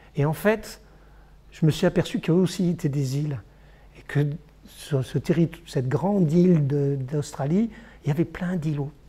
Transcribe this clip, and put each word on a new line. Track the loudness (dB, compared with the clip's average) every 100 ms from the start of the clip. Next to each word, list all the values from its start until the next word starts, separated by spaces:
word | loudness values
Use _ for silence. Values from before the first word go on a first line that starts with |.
| -10 -2
Et |
en | -2
fait, | 0 0 0 -4 -18 -20 -20 -20 -20 -20 -20 -18
je | 0 0
me |
suis | 2 2
aperçu | 2 -2 -4
qu'eux | 0
aussi | 2 2 0 -2
étaient | 0 -2
des | -2 -2 -2
îles, | -4 -6 -12 -20 -20 -20 -20 -20
et |
que | -4 -2 0 -4 -14 -20 -20
sur | -18 -4 -2
ce | -2 -4
territ-, | 0 2 2 -2 -6
cette | -4 -2
grande | 0 0 2 4
île | 6 6 6 4
de, | 0 0 -2 -4
d'Australie, | -4 -6 -6 -2 0 0 -4 -20 -8
il | -4
y |
avait | -2
plein | -2 -4 -6 -4
d'îlots, | -2 -4 -6 -10